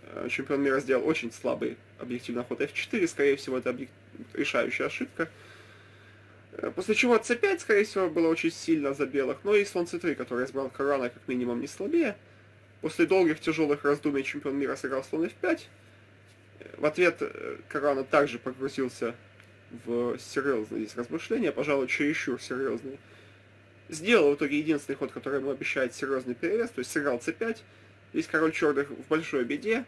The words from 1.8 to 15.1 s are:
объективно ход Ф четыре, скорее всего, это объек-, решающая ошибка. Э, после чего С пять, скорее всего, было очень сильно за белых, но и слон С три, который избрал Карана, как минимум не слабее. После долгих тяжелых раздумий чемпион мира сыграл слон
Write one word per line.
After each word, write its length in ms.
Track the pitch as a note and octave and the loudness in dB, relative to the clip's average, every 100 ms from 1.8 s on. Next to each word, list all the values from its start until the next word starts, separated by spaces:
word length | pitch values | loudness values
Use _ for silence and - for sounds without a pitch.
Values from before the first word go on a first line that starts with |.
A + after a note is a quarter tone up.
| - - | -16 -16
объективно 460 | B2 B2 - A#2+ | -8 -8 -6 -6
ход 180 | A#2 B2+ | -4 -4
Ф 100 | C#3+ | -4
четыре, 360 | - - A#3 E3+ | -4 -4 0 0
скорее 280 | - C#3+ C#3 | 4 4 4
всего, 220 | - C3 | 0 -2
это 140 | B2 | -2
объек-, 180 | B2+ C3+ - - - - | -4 -8 -16 -20 -18 -12
решающая 520 | - C#3 B2 A#2+ - C3+ | -4 0 2 0 0 -4
ошибка. 440 | - - - E3 - - - - - - - - - - - - | -4 -8 -4 -6 -6 -20 -20 -20 -20 -20 -20 -20 -20 -20 -20 -18
Э, 180 | - - - | -8 -6 -4
после 200 | - G#3+ | 0 4
чего 220 | B3 A3+ | 6 4
С 180 | - A#3+ | 4 2
пять, 260 | G4+ F4+ | 2 0
скорее 220 | - G#3 | 4 4
всего, 260 | G#3 G3 F#3 | 4 2 0
было 180 | D#3 E3 | 4 4
очень 240 | E3 E3 | 4 0
сильно 420 | - - D#3+ C#3 | -2 0 2 2
за 120 | C#3 C3+ | -2 -2
белых, 340 | C#3 C3 C3 | 0 0 -2
но 120 | G3 G#3 | 2 2
и 80 | |
слон 240 | G3+ F#3 F3 | 4 0 -2
С 100 | E3+ | -2
три, 180 | F3 C#3+ | -2 -2
который 300 | B2+ B2 C3 | -2 -2 -2
избрал 240 | C3+ C3+ | -4 -6
Карана, 400 | - C#3 C#3+ B2 | -2 0 2 0
как 180 | - - | -6 -4
минимум 340 | B2+ B2 A#2+ | -2 0 -2
не 60 | C#3 | -6
слабее. 500 | - G3 E4+ C#4+ - - - - - - - | -6 0 2 2 -2 -14 -20 -20 -20 -20 -8
После 240 | D#3 - E3 | -6 2 4
долгих 340 | F#3+ E3+ D#3 | 6 6 2
тяжелых 440 | - D#3+ D#3 C#3+ C#3+ | 0 2 2 2 2
раздумий 380 | C#3+ D3+ C#3 | 2 2 0
чемпион 340 | C3+ D3 C#3+ C#3 | -2 -4 -4 -2
мира 180 | C#3 C3+ | -2 -2
сыграл 280 | C3 C3 | -2 -4
слон 220 | C3 | -2